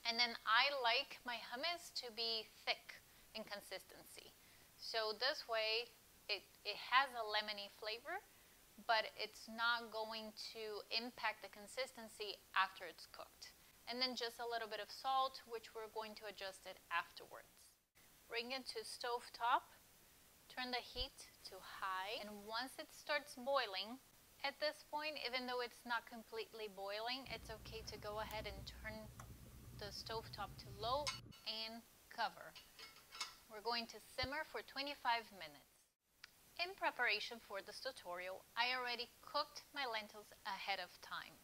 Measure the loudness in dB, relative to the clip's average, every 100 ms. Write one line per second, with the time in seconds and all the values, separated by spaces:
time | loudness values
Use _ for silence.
0 | 0 4 4 4 8 10 10 6 6 6
1 | 4 -6 -4 -4 -4 0 0 0 -4 -8
2 | -6 -2 0 0 -4 -6 0 0 -2 -16
3 | -16 -20 -12 -8 -6 -6 -6 -8 -8 -16
4 | -14 -16 -16 -20 -20 -20 -20 -10 -2 2
5 | 2 2 2 2 2 2 4 2 0 -8
6 | -20 -20 -4 -4 -4 -8 -6 -4 6 8
7 | 8 2 2 2 2 -4 -6 -6 -4 -4
8 | -2 -4 -6 -20 -20 -20 -20 -12 6 6
9 | 6 -2 -6 -6 -10 2 4 4 2 -4
10 | -2 -4 -6 -8 -8 -6 -4 -4 -2 -2
11 | -2 0 0 0 -10 -12 -8 -4 -4 -4
12 | -12 -6 -6 -6 0 4 4 2 -10 -10
13 | -12 -10 -12 -12 -16 -16 -20 -18 -6 0
14 | 2 2 -2 -2 0 0 0 -4 -6 -4
15 | 2 4 4 0 -8 -8 -6 -8 -6 -4
16 | -6 -6 -8 -6 -6 -6 -12 -12 0 0
17 | 0 -8 -12 -14 -16 -20 -20 -20 _ -20
18 | -20 -20 -4 -2 0 -2 -2 -6 -6 -4
19 | 0 -2 -4 0 6 6 4 -20 -20 -20
20 | -20 -20 -20 -20 -12 -4 0 0 -2 -4
21 | -4 -6 -18 -14 -14 -12 -10 -4 0 0
22 | 0 -2 -4 -8 -4 -2 -2 -6 -10 -10
23 | 2 2 2 -4 4 6 6 0 -4 -8
24 | -12 -20 -20 -2 -2 2 0 0 -4 0
25 | 0 0 0 0 2 2 0 -2 -2 -2
26 | 0 -12 -6 -4 -4 -4 -6 -4 -2 0
27 | 0 -2 -4 -6 -6 -8 -8 -8 -8 -6
28 | -4 -2 -2 -2 -2 -6 -8 -8 -6 -6
29 | -8 -12 -12 -12 -14 -14 -12 -8 -8 -6
30 | -2 -2 -2 -6 -6 -6 -10 -2 4 4
31 | 4 -2 -8 -10 -4 -4 -4 -6 -12 -20
32 | -14 0 0 0 -12 -12 -18 -16 -16 -16
33 | -16 -6 -6 -6 -10 -4 2 2 0 -8
34 | -8 -2 0 0 -2 -4 -4 -2 -2 2
35 | 4 4 2 -10 -10 -12 -20 -20 _ _
36 | _ _ -20 -20 -20 -2 -2 4 2 6
37 | 6 6 2 -6 -6 -6 -6 -4 -6 -6
38 | -6 -4 -4 -6 -6 4 6 6 2 0
39 | -4 -8 0 2 2 -2 -8 -2 0 0
40 | -4 -12 -14 -8 -4 -2 2 2 0 -8
41 | -6 -6 -6 -12